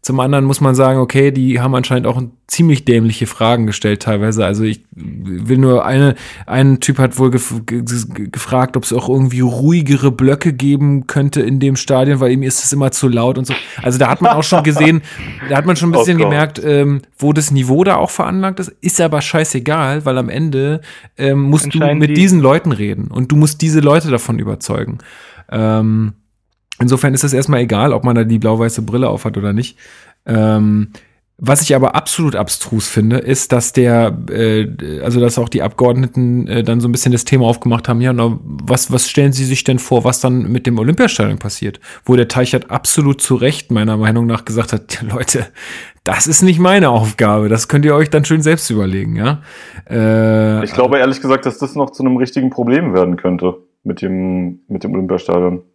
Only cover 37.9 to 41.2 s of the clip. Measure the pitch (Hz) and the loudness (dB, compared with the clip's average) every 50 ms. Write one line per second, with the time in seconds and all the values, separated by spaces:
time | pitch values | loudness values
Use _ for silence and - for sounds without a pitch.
37.9 | 120 117 123 127 127 120 117 117 113 - - - 73 69 - - 123 127 - - | -2 0 0 0 0 0 0 -2 -2 -4 -8 -12 -12 -12 -4 -2 -2 -2 0 0
38.9 | 127 123 - - - - 143 139 135 127 135 127 131 127 - - 131 - - - | -2 -2 -2 0 0 2 2 2 2 0 -2 -2 -2 -2 0 -2 -2 -2 0 0
39.9 | 139 120 - 123 123 - - 131 123 127 110 85 117 123 - 123 120 110 110 123 | 0 2 2 0 -2 0 -2 0 0 0 -2 -2 -4 -2 -2 -2 -2 0 0 0
40.9 | 165 - 254 214 - - | 2 2 2 0 2 0